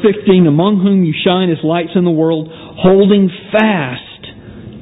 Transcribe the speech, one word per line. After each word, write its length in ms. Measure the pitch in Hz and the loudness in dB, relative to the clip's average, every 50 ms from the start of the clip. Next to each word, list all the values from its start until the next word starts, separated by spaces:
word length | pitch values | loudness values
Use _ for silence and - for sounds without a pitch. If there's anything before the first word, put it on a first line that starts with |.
| - | 0
fifteen, 420 | 208 196 208 - 202 185 185 175 | 0 0 0 0 2 4 4 4
"Among 380 | 156 143 156 180 202 214 185 185 | 4 2 2 2 0 0 0 0
whom 200 | 202 196 190 180 | 0 2 2 0
you 100 | 156 151 - - | 0 -2 -2 -2
shine 260 | 190 180 185 190 180 | 0 0 0 0 -2
as 140 | 160 - 160 | -2 -2 -2
lights 320 | 156 165 175 165 165 - | -2 -2 -2 -4 -2 -2
in 80 | 190 175 | 0 0
the 80 | 175 | 0
world, 400 | 160 156 160 165 165 160 160 160 | 0 0 0 0 -2 -4 -6 -10
holding 800 | - - - - - - - 185 196 196 202 190 208 202 196 180 - - - - | -14 -18 -20 -20 -4 0 2 4 4 4 4 4 4 2 2 0 -2 -6 -8 -4
fast 680 | 202 214 214 214 202 170 139 127 127 127 - - - - - - - - - - - - - - - - | -2 0 0 0 0 -2 -4 -6 -8 -12 -14 -18 -20 -20 -20 -20 -20 -20 -20 -20 -20 -20 -18 -20 -16 -6